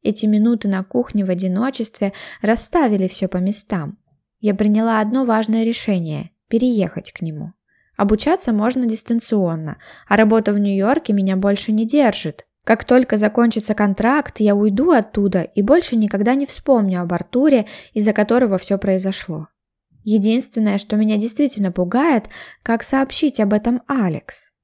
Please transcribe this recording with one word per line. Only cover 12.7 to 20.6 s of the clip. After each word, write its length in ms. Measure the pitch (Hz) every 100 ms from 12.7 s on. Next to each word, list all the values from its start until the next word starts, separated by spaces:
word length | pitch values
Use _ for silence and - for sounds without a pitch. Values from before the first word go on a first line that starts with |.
| 220
только 320 | - 254 247 214
закончится 580 | 214 214 233 226 208
контракт, 640 | 214 208 190 226 294 - -
я 140 | 208
уйду 360 | 202 208 202 330
оттуда 520 | 277 214 - 202 185
и 200 | - -
больше 340 | 202 320 - 233
никогда 380 | 208 196 208
не 100 | 269
вспомню 560 | 277 - - 254 202 180
об 120 | 175
Артуре, 540 | 175 - 240 302 262 208 - -
из-за 200 | 220 208
которого 460 | 214 214 233 240 190
всё 200 | - 196
произошло. 680 | 202 185 190 190 - 160 156 _ _ _ _ _
Единственное, 760 | 214 214 208 226 262 -